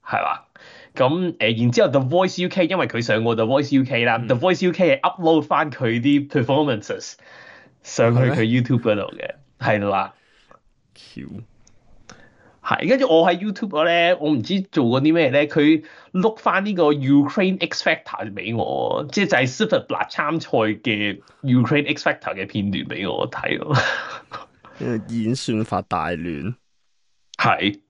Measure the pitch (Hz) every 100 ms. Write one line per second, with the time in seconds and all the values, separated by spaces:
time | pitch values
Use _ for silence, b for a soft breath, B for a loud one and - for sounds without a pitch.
0 | - 110 82 - _ - B B B -
1 | 131 165 180 165 110 113 120 123 196 135
2 | 131 170 185 180 180 196 165 190 135 113
3 | 117 110 117 113 110 135 143 139 127 117
4 | 120 117 117 123 175 180 185 165 175 -
5 | 185 - 165 160 143 151 156 127 120 117
6 | 131 143 139 147 120 139 147 110 - -
7 | - - B B B B B _ - -
8 | 117 120 127 123 113 123 123 123 113 104
9 | 95 - - - _ _ 120 107 101 98
10 | 95 _ b b b - _ _ _ -
11 | - - 69 101 113 _ _ _ _ -
12 | - B B B B B - - 170 262
13 | 262 160 175 175 208 190 - 147 165 170
14 | 170 180 151 147 107 196 190 - 120 127
15 | 147 165 147 139 147 165 147 160 156 B
16 | B 185 220 220 220 185 202 185 151 147
17 | 131 143 143 208 190 185 165 - - 156
18 | - - 110 101 104 117 62 67 58 -
19 | 143 - 190 123 127 - 220 165 - 90
20 | - - 151 165 - 127 110 104 - 107
21 | 104 95 b b 139 127 113 147 147 143
22 | - - - 95 - 107 101 87 69 71
23 | 95 53 - - - - - 127 B B
24 | B B B B - _ - - 127 117
25 | - 117 110 127 - 110 110 95 - 85
26 | 80 87 85 76 85 123 _ _ _ _
27 | _ _ _ - 120 92 95 101